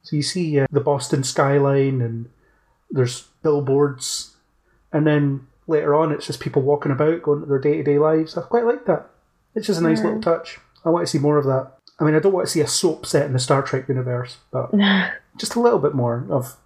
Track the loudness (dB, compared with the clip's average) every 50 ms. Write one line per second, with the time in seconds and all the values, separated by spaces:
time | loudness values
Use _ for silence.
0 | _ -4 -4 -4 -4 -2 -4 -4 -4 0 0 0 0 2 0 0 0 0 -2 -2
1 | -2 -2 -2 -2 -2 -2 0 0 2 2 4 2 2 2 2 2 2 0 0 -2
2 | -2 -4 -4 -8 -10 -12 _ _ _ _ _ _ _ _ _ _ _ _ -2 -2
3 | 0 0 -2 -8 -16 _ _ _ _ 0 0 0 2 2 2 2 2 2 0 -4
4 | -8 -8 -8 -8 -10 -12 _ _ _ _ _ _ _ _ _ _ _ _ -2 0
5 | 2 4 4 2 2 0 -2 -4 -8 _ _ _ _ -2 0 0 2 2 2 2
6 | 2 2 0 -4 -6 -8 -10 -8 -8 -2 -2 0 2 2 0 0 0 -2 0 2
7 | 2 0 0 0 0 -2 -2 -2 0 -2 -2 0 2 0 0 0 0 0 2 4
8 | 4 4 2 2 0 -2 -6 -10 -8 -2 -2 0 2 2 -2 -2 0 -2 -2 -2
9 | -2 -10 _ _ _ _ _ _ _ _ _ -8 -2 -2 -2 0 2 2 2 2
10 | 0 -2 -2 -2 0 0 0 0 -2 -12 -20 -20 _ _ _ _ _ 0 0 0
11 | 0 -2 -2 0 2 2 2 2 2 2 0 -2 -2 -6 -16 _ _ -20 _ _
12 | 0 2 2 4 4 4 2 2 -2 -2 0 0 0 0 -2 0 0 0 0 0
13 | -8 -2 0 0 0 2 0 -2 0 2 0 0 0 -2 -4 -6 -4 -4 -4 -4
14 | -2 -4 -4 -6 -6 -8 -12 -20 _ _ -6 -6 -6 0 2 2 4 4 2 2
15 | 0 -2 -6 -10 _ _ _ -10 -10 -6 -4 2 2 2 2 4 0 0 0 0
16 | -2 0 -2 -4 -4 -4 -4 -4 -4 -4 -14 _ _